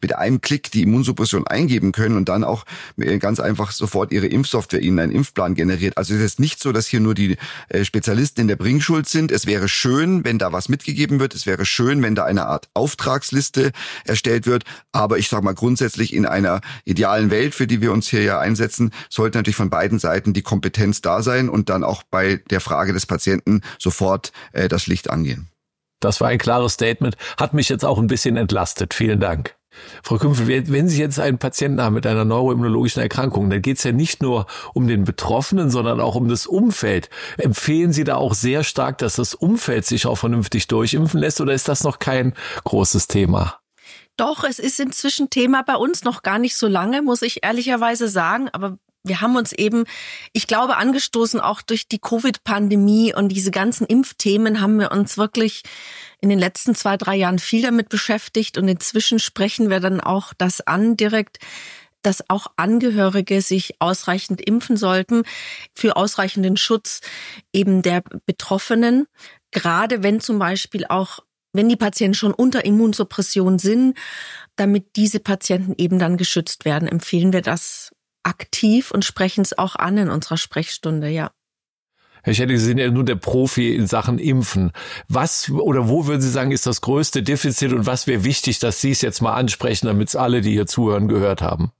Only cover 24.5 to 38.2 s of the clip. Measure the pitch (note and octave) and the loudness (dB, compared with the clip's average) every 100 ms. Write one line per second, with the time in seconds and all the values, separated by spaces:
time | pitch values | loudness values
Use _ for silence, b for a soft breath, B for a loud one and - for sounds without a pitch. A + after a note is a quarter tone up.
24.5 | - F#2 E2+ - F2+ - E2 D2 A#1+ E2+ | -4 -2 -2 0 -2 -2 -2 -2 -4 -10
25.5 | _ _ _ _ _ G#2+ - A#2+ A#2 A#2+ | _ _ _ _ _ -2 0 0 0 0
26.5 | A#2+ B2 - A2+ A#2 B2+ - B B D3 | 2 0 0 -2 0 -2 -2 B B 0
27.5 | D3 B2 C3 C#3 A2 A2+ A#2 B2+ A2+ G#2 | 0 0 0 0 2 2 2 0 0 0
28.5 | G2+ F2 - F#2+ - A2+ G2+ G2 D2+ - | 0 -2 -4 -4 0 0 2 0 -2 -6
29.5 | - _ B B B - A2+ D3 C3 A#2 | -12 _ B B B -4 0 2 2 2
30.5 | C3 C#3+ C#3 F3 D3 D3+ C#3 C#3+ B2 C3+ | 0 0 2 4 2 0 0 0 0 -2
31.5 | - C#3+ C#3+ A#2 A2 A2 A2 A2 A2+ B2+ | -2 0 2 2 2 2 2 2 4 2
32.5 | A#2+ A#2+ A2+ A#2+ - A2+ - C3 G2+ G2 | 2 2 2 2 0 -2 0 0 2 2
33.5 | G2 B2+ C3+ C3 A#2+ E3 - C3+ A#2 G2 | 2 0 0 0 2 0 0 0 0 -2
34.5 | B B B2 A#2+ G#2+ F#2 - - A#2 C#3 | B B 0 2 2 0 -2 -2 -2 0
35.5 | F#3+ D3 B2 A#2 A#2 A#2 A#2+ A#2 A#2+ - | 0 2 2 0 0 0 0 0 0 0
36.5 | F#3 A#3 - G#2 F#2 - B B B C#3 | 2 2 2 0 0 -2 B B B 0
37.5 | G#2+ - D#3+ F3 D3 D#3 C3 | 0 2 2 2 2 0 0